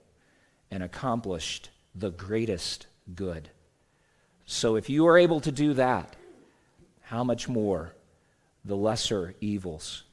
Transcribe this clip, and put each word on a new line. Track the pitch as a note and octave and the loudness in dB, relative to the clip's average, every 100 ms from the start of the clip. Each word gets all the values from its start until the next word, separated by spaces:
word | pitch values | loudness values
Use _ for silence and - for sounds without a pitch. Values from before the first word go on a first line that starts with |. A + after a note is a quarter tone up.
| _ _ _ _ _ _ _ | _ _ _ _ _ _ _
and | G2 | -8
accomplished | F2+ - C3+ A#2+ G#2 F2 - - - - _ F#2 | -8 -6 -4 -2 -2 -6 -6 -10 -14 -20 _ -8
the | G2 | -6
greatest | F2 F#2+ A2 A2+ F2+ - - - _ - F2+ | -6 -4 -2 0 -2 -4 -8 -12 _ -18 -8
good. | F#2+ D#2+ D2+ - _ _ _ _ _ _ _ _ - | -6 -6 -10 -20 _ _ _ _ _ _ _ _ -10
So | - A#2 A2 | -2 2 0
if | - | 0
you | C#3+ E3+ | 4 8
are | E3+ | 8
able | F3 D#3+ | 8 4
to | D3+ | 0
do | C3+ D3 C3 | 0 2 4
that, | B2+ A2 - - - - - _ _ _ - _ | 2 2 -2 -14 -20 -20 -20 _ _ _ -20 _
how | - A#2 | -10 -4
much | B2+ A#2 - | -2 -2 -2
more | A#2+ G#2 F2 E2 - _ _ _ _ _ _ G2+ | -2 0 0 -4 -14 _ _ _ _ _ _ -8
the | G2 | -2
lesser | A2 A2 - G#2 F2 - | 0 0 -2 -2 -4 -6
evils | G#2 G#2 F#2 D#2 - - - | -4 -4 -6 -10 -12 -14 -16